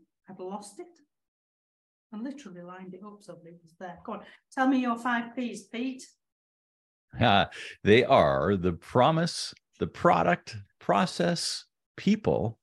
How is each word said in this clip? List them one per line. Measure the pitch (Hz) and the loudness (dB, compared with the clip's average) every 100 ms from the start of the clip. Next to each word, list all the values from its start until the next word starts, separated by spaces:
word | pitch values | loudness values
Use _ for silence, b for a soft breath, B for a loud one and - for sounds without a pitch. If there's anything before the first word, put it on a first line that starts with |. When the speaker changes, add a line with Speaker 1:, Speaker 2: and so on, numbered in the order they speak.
| _ _ - | _ _ -20
Speaker 1:
I've | 190 | -14
lost | 185 208 - - | -12 -12 -14 -18
it. | 349 _ _ _ _ _ _ _ _ _ _ _ _ | -20 _ _ _ _ _ _ _ _ _ _ _ _
I | 214 | -12
literally | 240 285 196 175 | -10 -12 -16 -18
lined | 175 185 185 | -18 -16 -16
it | 185 208 | -18 -18
up | 208 | -20
so | - | -20
that | 170 165 | -20 -20
it | 170 | -20
was | _ - | _ -18
there. | 185 175 | -16 -16
Go | - | -14
on, | 196 B B _ | -14 B B _
tell | - 262 | -2 2
me | 269 | 2
your | 254 233 | 0 -2
five | 254 233 233 - | -2 -4 -4 -6
Ps, | 240 202 - | -8 -8 -12
Pete. | 226 262 254 - _ _ _ _ _ _ _ _ _ _ - | -8 -8 -8 -16 _ _ _ _ _ _ _ _ _ _ 0
Speaker 2:
Uh, | 117 101 87 B B B | 4 4 2 B B B
they | 98 113 | 6 6
are | - 131 78 67 80 101 | 8 6 6 4 2 0
the | 90 | 0
promise, | 82 - 127 127 160 170 - - - _ - | -4 -2 2 4 2 -2 -6 -12 -14 _ -8
the | - | -6
product, | - 175 175 170 175 - 107 101 _ | 0 2 4 2 0 -4 -18 -18 _
process, | - 185 185 - 175 175 - - - _ _ - | 0 0 0 -2 -2 -2 -6 -8 -14 _ _ -4
people, | - 220 - 62 101 113 | 0 2 2 0 -2 -6